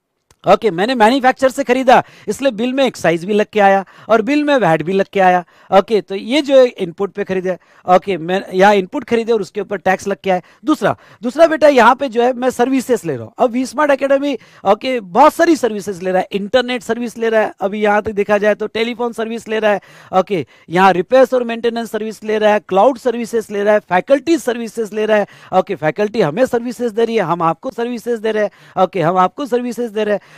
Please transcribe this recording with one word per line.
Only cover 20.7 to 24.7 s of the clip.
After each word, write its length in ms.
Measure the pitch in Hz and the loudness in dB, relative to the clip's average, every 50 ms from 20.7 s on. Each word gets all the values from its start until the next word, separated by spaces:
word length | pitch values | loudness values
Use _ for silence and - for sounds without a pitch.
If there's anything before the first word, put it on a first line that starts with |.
यहाँ 220 | 160 180 190 190 180 | 0 4 4 4 4
रिपेयर्स 420 | 175 180 - 254 262 262 240 262 | 2 0 2 2 4 4 4 2
और 100 | 254 240 | 0 -2
मेंटेनेंस 460 | 233 233 233 220 233 226 233 226 214 | -4 -4 -4 -4 -4 -4 -4 -6 -6
सर्विस 320 | - 214 214 220 202 - - | -8 -8 -8 -8 -10 -10 -6
ले 140 | 220 214 220 | -4 -2 0
रहा 140 | 214 214 208 | 2 2 2
है, 80 | 214 - - | 0 -2 -2
क्लाउड 300 | 185 196 208 262 277 226 | 2 4 4 4 2 0
सर्विसेज 480 | - 254 226 240 233 - - 226 208 - | -2 -4 -4 -4 -4 -6 -4 -6 -6 -4
ले 120 | 208 202 202 | -6 -2 0
रहा 120 | 214 208 | 2 2
है, 60 | 214 - - | 0 0 0
फैकल्टी 500 | 180 185 175 - 277 285 269 320 330 294 | -2 -2 0 2 0 0 2 0 -2 0
सर्विसेज 540 | - 247 226 240 233 220 | -2 -4 -6 -6 -8 -8